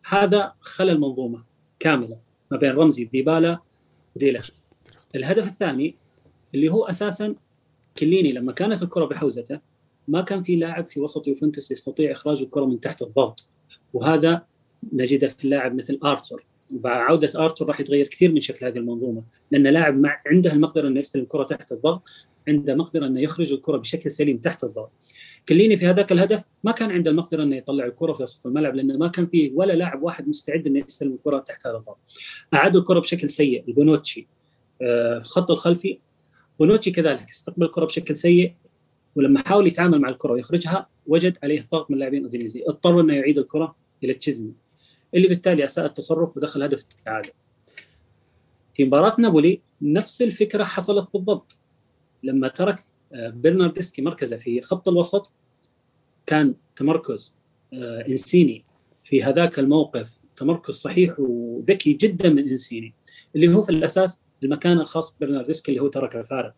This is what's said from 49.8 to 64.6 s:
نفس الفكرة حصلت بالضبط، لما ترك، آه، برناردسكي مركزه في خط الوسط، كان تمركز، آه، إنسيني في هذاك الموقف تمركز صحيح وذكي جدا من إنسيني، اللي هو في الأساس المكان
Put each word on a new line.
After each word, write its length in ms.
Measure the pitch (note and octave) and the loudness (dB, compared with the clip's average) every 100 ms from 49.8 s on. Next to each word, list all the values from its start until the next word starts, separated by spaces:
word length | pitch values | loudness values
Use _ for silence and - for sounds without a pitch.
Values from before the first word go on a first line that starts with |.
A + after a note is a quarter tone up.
نفس 400 | D3 D#3+ - - | -2 0 -2 -2
الفكرة 420 | A#3+ F3+ G#3+ G#3 | -2 0 -2 -2
حصلت 440 | F#3+ - F3+ G3+ F#3+ | -4 -4 0 -2 -2
بالضبط، 420 | G3+ F#3 G3+ _ - _ _ _ _ _ _ | -6 -2 -4 _ -20 _ _ _ _ _ _
لما 260 | C3 C3+ C3 | -4 -2 -2
ترك، 300 | - F#3 F3+ _ _ _ | -2 -2 -2 _ _ _
آه، 160 | B2+ A#2 | -14 -14
برناردسكي 720 | A#2 D3 F#3 F3 - F3 - | 0 2 4 2 0 -10 -6
مركزه 340 | D3 E3+ A#2+ A#2 | -6 -4 -8 -6
في 240 | A#2+ A#2+ | -4 -6
خط 280 | - F#3 - | -4 -4 2
الوسط، 440 | F3+ F3 G3 - _ _ _ _ _ _ _ _ _ - | 2 2 -2 -4 _ _ _ _ _ _ _ _ _ -2
كان 280 | D3+ C#3+ - _ - | 2 2 0 _ -4
تمركز، 600 | C#3 D#3+ - A2+ - _ _ _ _ | -2 0 -4 -10 -12 _ _ _ _
آه، 320 | B2+ A#2+ A#2 A#2 | -14 -12 -10 -6
إنسيني 560 | C3 - F3+ D3+ A2 _ _ _ _ | -6 2 4 4 2 _ _ _ _
في 180 | - C3+ | -2 0
هذاك 360 | C#3 C3+ E3+ - | 2 2 0 2
الموقف 600 | C3+ D3+ D3 B2 A2 _ _ _ | 2 2 2 -4 -10 _ _ _
تمركز 380 | C3+ E3+ - | -2 -2 -4
صحيح 400 | - - F3+ F3 D#3+ | -8 -2 2 2 0
وذكي 760 | C3 A#2+ A#2+ A#2+ A#2+ G3 D#3 | -4 -4 -6 -6 0 2 2
جدا 360 | C#3+ G#3+ F3+ F#3 | 2 0 2 4
من 200 | C#3+ C#3+ | 4 2
إنسيني، 460 | B2+ - A2+ A2+ _ - - _ D#3 | -4 -6 -10 -12 _ -20 -20 _ 2
اللي 180 | E3+ | 4
هو 80 | F3 | 4
في 80 | F3 | 4
الأساس 480 | D#3+ E3 F#3+ F#3 - _ _ | 0 0 0 0 -2 _ _
المكان 340 | C#3 C#3+ | -4 -2